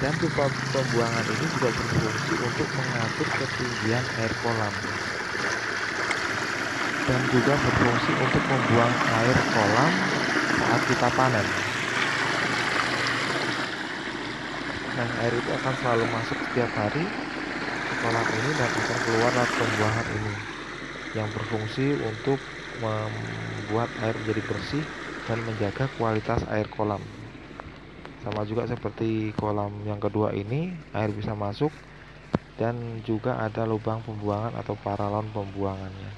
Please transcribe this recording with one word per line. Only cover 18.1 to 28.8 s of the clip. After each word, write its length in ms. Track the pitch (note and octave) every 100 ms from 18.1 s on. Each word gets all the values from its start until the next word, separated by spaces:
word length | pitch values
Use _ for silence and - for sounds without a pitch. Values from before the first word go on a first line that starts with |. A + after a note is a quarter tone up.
| A#2 A#2
ini 220 | G#2+ B2+ D3+
dan 100 | A#2+
akan 280 | A2 G#2+ A2+ A#2
keluar 240 | A2+ A#2+
lewat 200 | B2 A#2+ -
pembuangan 520 | A2+ G#2+ G#2+ A2 A2 G#2+
ini, 140 | G#2+ G#2 - - - - - - - A2
yang 140 | G#2+
berfungsi 540 | G#2+ G#2+ A2+ A2 A#2+ C3+ C#3+
untuk 380 | A#2 A2 - C3+ - - - -
membuat 1040 | A2+ A2 G#2+ A2 A2 A2 A2 A2 G#2 G#2+ A#2 -
air 100 | A2 A2+
menjadi 220 | A2 G#2+ -
bersih 380 | G#2 F#2 C#3+ D#3 - - - -
dan 80 | A2+ A2+
menjaga 400 | G#2+ G#2 - C3+ -
kualitas 480 | A2+ G#2+ - A#2 -
air 160 | G#2+ G#2
kolam. 300 | - G#2+ G2 - - - - - - - - - - - - -
Sama 180 | G#2
juga 240 | G#2 A2 A#2
seperti 640 | A#2+